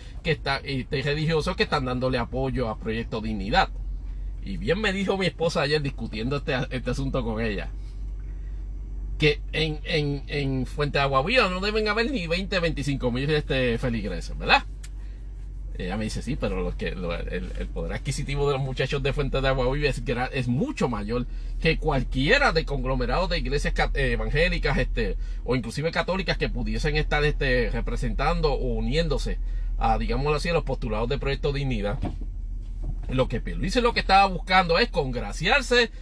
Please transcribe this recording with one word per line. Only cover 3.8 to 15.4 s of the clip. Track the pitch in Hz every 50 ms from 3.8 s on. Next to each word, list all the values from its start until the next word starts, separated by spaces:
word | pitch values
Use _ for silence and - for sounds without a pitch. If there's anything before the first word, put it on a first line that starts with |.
| - - - - - - - - - - - - -
Y | - 196 -
bien | 180 - 165 202
me | 220 202 185
dijo | 196 196 185 196 190
mi | 190
esposa | 170 - - 160 165 - 170
ayer | 143 139 151 156
discutiendo | 139 139 - - 117 113 - 110 113 127 143
este, | 143 - - 139 123 123 -
este | - 127 117 123
asunto | 123 127 139 135 123 135 117
con | 113 110 107
ella, | 117 113 104 90 76 - - - - - - - - - - - - - - - - - - - - - - - - - - - - - - -
que | 156 151 147 - - - -
en, | 151 156 156 151 151 -
en, | - 175 156 147 143 143 143 - -
en | - 147 139 135 135 131 127
Fuente | - - - 147 143 127 147
de | 139
Agua | 139 139 135
Viva | 135 185 247 262 226 185
no | 185 185
deben | 190 208 214 220 214 214
haber | 208 220 233 233
ni | 277 226 170
veinte, | 160 165 185 196 180 202 185
veinticinco | 170 165 143 143 131 143 139 123 123 123
mil, | 117 127 139 147
este, | 156 151 147 - 147 131 127 123 113 117
feligreses, | - 127 117 113 98 101 90 85 - - -
¿verdad? | - - 110 - - - - - - - - - - - - - - - - - -